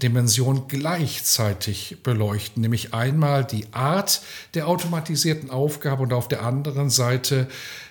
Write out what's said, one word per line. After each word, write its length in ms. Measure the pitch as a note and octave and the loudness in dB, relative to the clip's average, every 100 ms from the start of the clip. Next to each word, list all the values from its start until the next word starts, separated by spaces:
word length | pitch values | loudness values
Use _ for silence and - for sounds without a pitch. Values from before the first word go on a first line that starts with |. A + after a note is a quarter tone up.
Dimensionen 600 | B2 B2 A#2+ G#2+ B2+ C3+ - | 2 4 4 4 2 0 -2
gleichzeitig 1400 | C3+ D#3 F3 C#3+ - - - G#2+ F#2+ - G2+ - - | -4 -2 0 -2 -2 0 2 2 0 -4 -6 -8 -6
beleuchten, 600 | C3 A2+ G#2 G#2 - A#2 | -2 2 2 0 -4 -2
nämlich 320 | A2+ A2+ - | 0 0 -2
einmal 500 | A2+ B2+ D#3 D3 C#3 | -2 0 2 4 2
die 220 | B2+ A2 G#2+ | 0 -4 -4
Art 500 | A#2 C3+ F#3+ G3 - - - - | -2 0 0 0 -2 -4 -16 -6
der 120 | E3 D3+ | -4 0
automatisierten 840 | F3 E3+ E3 D#3 D3 E3 D#3 - | 0 0 -2 -2 0 2 0 -2
Aufgabe 540 | B2+ D3 D3 D3 C3+ | 0 0 0 -2 0
und 100 | B2+ | 2
auf 140 | B2 - | 0 0
der 140 | A#2+ | -2
anderen 460 | A#2 C3 D3 C#3 C#3+ | 0 -2 -2 0 2
Seite 600 | B2 B2 B2+ - C3+ B2+ - - - - | 2 4 2 2 0 0 -4 -14 -14 -18